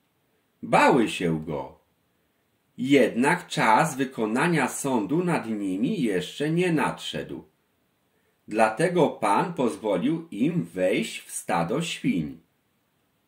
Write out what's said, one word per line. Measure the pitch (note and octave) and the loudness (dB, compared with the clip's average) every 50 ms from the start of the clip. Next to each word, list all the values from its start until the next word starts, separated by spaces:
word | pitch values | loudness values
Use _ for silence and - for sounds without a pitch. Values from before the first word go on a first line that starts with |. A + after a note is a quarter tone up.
| _ _ _ _ _ _ _ _ _ _ _ - | _ _ _ _ _ _ _ _ _ _ _ -14
Bały | - A2 D3 A3+ D4 C4+ E3+ B2 G#2+ F2+ | -6 0 2 4 4 4 4 4 2 0
się | - - F#2+ E2 D#2+ D#2 D2+ | -2 -2 -2 -2 -2 -2 -4
go. | D#2+ D2+ C#2 C2+ C2+ - _ _ _ _ _ _ _ _ _ _ _ _ _ _ _ _ _ _ _ _ - | -6 -8 -8 -8 -10 -16 _ _ _ _ _ _ _ _ _ _ _ _ _ _ _ _ _ _ _ _ -4
Jednak | B2 C3+ C#3+ C3+ - F#2+ F#2+ A#2 C3 D3 F3 E3+ - | 2 6 6 6 6 4 2 2 2 2 0 -2 -4
czas | - - D#3 B2 A2+ A2 C3 D#3+ D#3+ C#3 | -6 -2 0 4 4 6 4 4 2 0
wykonania | C3 C3+ B2+ - A#2+ A2 G#2+ A2+ C3 D#3 F3 E3+ D3 B2+ A#2 | -4 -4 -4 -4 -4 -2 -2 0 0 0 2 2 0 0 -2
sądu | - - - C#3 B2+ A2+ G2 - C#3+ F3 F#3 | -4 -4 -4 0 0 0 0 0 0 0 0
nad | F3 D3+ A#2+ A2 A2+ | 0 0 -2 -2 -4
nimi | A2 G2+ G2+ F#2+ F#2 G2 B2 F3 A3 F3 | -6 -4 -4 -4 -2 0 0 0 0 0
jeszcze | B2 G#2+ F#2 F2+ E2+ - - - C#3+ D#3 | 0 0 0 -2 -4 -4 -6 -4 -2 0
nie | D#3+ E3+ F#3 F3+ | 0 0 0 2
nadszedł. | E3 C#3+ A2 - - - - - - D2 - - C#2 B1+ - _ _ _ _ _ _ _ _ _ _ _ _ _ _ _ _ _ _ _ _ - | 2 0 0 -2 -4 -6 -10 -8 -8 -8 -8 -8 -10 -14 -14 _ _ _ _ _ _ _ _ _ _ _ _ _ _ _ _ _ _ _ _ -4
Dlatego | G#2 A2 A2+ A2 - - E3 F#3 F3+ F3 C#3+ - | 2 2 2 2 2 2 0 2 4 4 2 2
Pan | - - A2 G2+ G2+ B2+ E3+ F3+ E3 | 2 0 0 2 2 2 0 -2 -2
pozwolił | - C3 A2 G2+ - A2 G#2+ F#2+ F2+ G#2+ C#3+ E3 D#3+ - - | 0 0 0 0 -2 -2 0 0 0 0 0 -2 -2 -6 -8
im | - G2+ B2+ E3 F3 E3 - | -4 -2 0 0 0 -2 -4
wejść | - - - - - - D#3 A#3 - - - | -4 -2 0 0 2 2 0 -2 -4 -8 -14
w | - - | -14 -14
stado | - - - - F#2 E2+ E2+ E2+ A#2 D#3 | -14 -10 -6 -2 -2 -2 0 0 -2 -4
świń. | E3 - - - - C#3 G#2 E2+ D2+ C#2 C2 - _ _ _ _ _ _ _ _ _ _ _ _ _ _ _ _ _ | -4 -4 -6 -4 -2 0 0 0 -2 -4 -8 -14 _ _ _ _ _ _ _ _ _ _ _ _ _ _ _ _ _